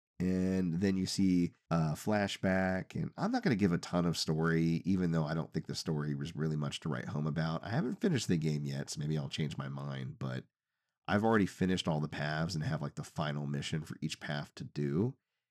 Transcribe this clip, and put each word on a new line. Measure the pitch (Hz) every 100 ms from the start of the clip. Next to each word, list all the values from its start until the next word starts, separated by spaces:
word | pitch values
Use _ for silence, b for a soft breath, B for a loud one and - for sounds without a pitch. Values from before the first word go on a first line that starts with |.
| _ -
And | 92 92 92 95 92 82
then | 98 95
you | 92
see | - 95 90 85 - -
a | 82 78
flashback, | 73 104 104 101 - 98 95 95 92 -
and | - 78 -
I'm | 208
not | 262
gonna | 190 98
give | 98
a | 85
ton | - 87 87
of | 78
story, | - 80 82 82 82 82 87
even | 95 90
though | 82 76
I |
don't | 80 71
think | 82 -
the |
story | 76 - 76 73
was | 71 76 71
really | 78 78
much | 71 -
to | 82
write | 62 -
home | 73 76
about. | 78 80 80
I | 87
haven't | 123 - 196
finished | 202 135 -
the | 85
game | 78 73 71
yet, | 69 69
so | 78
maybe | 76 78
I'll | 69
change | - 76 -
my | 69
mind, | 69 71 67 65 -
but | 65 64 - _ _ _ _ _ -
I've | 101
already | 113 113 92
finished | - 92 92 90
all | 78
the | 76
paths | - 73 76 82
and | 78
have, | 78 78
like, | 71
the | -
final | - - 73 73 71
mission | 71 - 78
for | 78 -
each | 80 -
path | - 73 76 -
to | 71
do, | - 71 76 117 - _ _ _